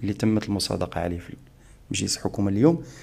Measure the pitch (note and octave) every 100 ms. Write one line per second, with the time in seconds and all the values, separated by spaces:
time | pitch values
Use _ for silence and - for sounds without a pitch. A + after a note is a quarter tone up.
0 | G2+ G2+ A2+ G#2+ G#2 G2+ - F#2 F2+ E2+
1 | F2 F2 - - - - - - - F#2+
2 | G2 - - - G2+ G2 D3 E3+ - -